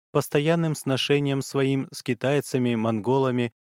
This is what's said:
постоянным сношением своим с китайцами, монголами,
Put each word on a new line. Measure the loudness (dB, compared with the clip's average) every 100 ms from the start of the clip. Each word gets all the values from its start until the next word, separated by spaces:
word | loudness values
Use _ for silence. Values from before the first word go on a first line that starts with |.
| _
постоянным | -2 0 0 2 2 0
сношением | -2 -2 -2 2 2 2 -2
своим | -2 -2 0 0 -4
с | -8
китайцами, | -6 -4 0 -2 0 0 0
монголами, | 0 0 -2 0 2 2 0 -2 -6